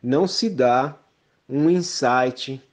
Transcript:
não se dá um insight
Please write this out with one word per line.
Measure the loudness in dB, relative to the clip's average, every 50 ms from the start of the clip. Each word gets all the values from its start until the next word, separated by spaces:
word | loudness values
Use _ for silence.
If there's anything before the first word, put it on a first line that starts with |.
não | -2 0 2 2 2 0
se | 0 -2 -2 -2
dá | 0 2 2 2 4 2 0 -2 -6 -12 _ _ _ _ _ _ _ _ _ _
um | -2 0 2 2
insight | 2 2 0 -4 -6 -2 0 2 2 2 0 0 -2 -6 -10 -12 -12 -14 _ _